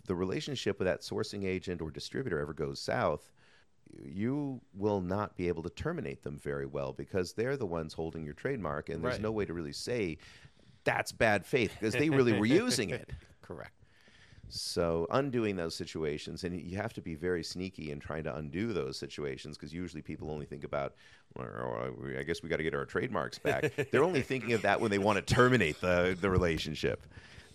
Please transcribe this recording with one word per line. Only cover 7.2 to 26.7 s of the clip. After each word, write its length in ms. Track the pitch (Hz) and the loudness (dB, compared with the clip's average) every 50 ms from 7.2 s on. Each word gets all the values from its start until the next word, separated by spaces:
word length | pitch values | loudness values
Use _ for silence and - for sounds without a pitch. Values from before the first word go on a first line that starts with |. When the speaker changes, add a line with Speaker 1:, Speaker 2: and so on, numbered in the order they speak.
| 90 87 - | -2 -2 -2
Speaker 1:
they're 240 | - 113 131 143 135 | -2 -2 -2 -2 -2
the 80 | 120 | -2
ones 280 | 90 85 82 80 78 - | -2 -2 -4 -4 -4 -4
holding 300 | - 80 82 78 82 80 | -4 -6 -4 -4 -6 -8
your 80 | 73 73 | -8 -10
trademark, 540 | - - 127 143 120 90 78 71 76 76 - | -6 -4 -4 -2 -2 -2 -2 -2 -2 -4 -4
and 140 | 80 80 82 | -4 -2 -2
there's 120 | 123 123 | -2 -2
Speaker 2:
Right. 60 | 104 | 0
Speaker 1:
no 100 | 104 110 | -2 -2
way 140 | 110 107 98 | 0 0 -2
to 80 | 82 82 | -2 -2
really 200 | 85 80 71 71 | -4 -6 -6 -6
say, 440 | - - - 123 123 101 82 76 - - - - - - - - - - - - - _ | -6 -4 -4 -2 0 0 -2 -2 -6 -10 -18 -20 -20 -20 -20 -20 -20 -20 -20 -20 -4 _
"That's 280 | 127 - - 113 - | 0 0 0 -2 -4
bad 340 | - - 123 113 104 98 85 | 0 2 4 6 6 4 2
faith," 300 | - - 131 113 95 - - | 2 2 2 2 2 0 -2
'cause 140 | 104 110 104 | -2 0 2
they 160 | 123 147 160 | 2 2 4
really 220 | 139 139 127 120 - | 6 6 6 6 6
were 120 | 120 107 | 6 6
using 460 | 113 139 190 240 247 - - 107 90 | 6 6 6 6 4 2 2 0 0
it. 200 | 76 - - - 73 - - - | -2 -6 -6 -10 -12 -14 -14 -18
Speaker 2:
<laughs> 140 | - _ | -20 _
Correct. 300 | - - 90 67 - - - _ - _ _ _ - - - - - - - - - - | -14 -14 -12 -12 -12 -14 -16 _ -20 _ _ _ -20 -20 -20 -20 -20 -20 -20 -20 -18 -12
Speaker 1:
So 600 | - - - - - - 87 85 82 82 82 - | -10 -8 -6 -2 0 2 2 4 2 2 0 2
undoing 460 | - 131 139 143 117 123 110 104 98 | 2 2 2 2 2 2 2 2 0
those 200 | 92 82 82 - | 0 -2 -2 -4
situations, 680 | - 92 78 - 85 80 73 73 76 - 82 80 78 92 | -6 -8 -6 -4 -2 -2 -2 -2 -4 -6 -8 -8 -6 -4
and 160 | 87 90 87 | -4 -4 -4
you 180 | 73 87 90 101 | -6 -6 -6 -4
have 160 | 101 113 - | -6 -6 -6
to 80 | - | -8
be 140 | - 87 80 | -8 -8 -8
very 280 | 73 80 90 90 85 80 | -4 0 0 0 0 -2
sneaky 460 | - - 90 92 95 - - 78 76 | -4 -6 -6 -6 -6 -6 -8 -8 -8
in 80 | 71 73 | -8 -8
trying 240 | - - 76 80 76 | -6 -6 -6 -4 -4
to 100 | 78 62 | -4 -4
undo 380 | 73 78 73 69 90 110 117 104 | -4 -6 -4 -4 -4 -2 0 0
those 220 | 82 69 65 69 - | -2 -2 -2 -4 -6
situations, 600 | - 69 - - 73 69 65 65 - 78 73 - | -8 -8 -6 -6 -4 -4 -6 -6 -10 -12 -12 -12
'cause 160 | 85 73 76 | -12 -10 -8
usually 300 | 87 90 85 78 76 73 | -6 -8 -6 -8 -10 -10
people 260 | - 76 73 76 76 | -8 -10 -8 -6 -6
only 160 | 78 76 71 | -6 -6 -6
think 180 | 71 73 73 - | -8 -10 -10 -8
about, 320 | - 76 71 69 67 - _ - - - - _ _ - | -4 -2 -2 -2 -2 -6 _ -20 -20 -20 -20 _ _ -12
"Well, 600 | - 64 57 50 55 62 62 58 55 62 65 60 60 65 69 64 65 | -10 -10 -8 -8 -6 -4 -4 -4 -4 -4 -4 -6 -6 -8 -6 -6 -4
I 60 | 71 | -2
guess 200 | 80 85 - - | -2 -4 -4 -2
we 60 | 82 | -2
gotta 120 | 82 76 78 | -2 0 0
get 120 | 78 69 | 0 0
our 100 | 71 67 | 0 -4
trademarks 540 | - - 92 - 127 110 87 67 60 - - | -2 -2 -2 -2 0 0 -2 -2 -2 -6 -2
back." 320 | - - 67 67 - 147 - | 0 0 0 2 0 -2 -2
Speaker 2:
<laughs> 160 | - 135 - | -2 -2 2
Speaker 1:
They're 120 | - 123 147 | 4 4 4
only 180 | 180 180 139 | 6 4 2
thinking 320 | 117 - 135 131 117 117 117 | 0 0 -2 -2 2 2 2
of 80 | 107 | 4
that 200 | 90 101 101 - | 6 4 4 6
when 100 | 113 110 | 4 4
they 80 | 101 101 | 4 4
wanna 220 | 95 107 104 95 - | 6 6 4 4 4
terminate 580 | - - 127 123 127 127 123 92 78 73 - | 4 6 8 8 8 8 6 6 4 2 2
the, 340 | - 90 90 87 87 90 95 87 | 2 4 6 6 6 4 4 4
the 100 | 90 98 | 4 4
relationship. 760 | 92 90 90 85 82 80 - 76 | 6 6 6 4 4 2 0 -2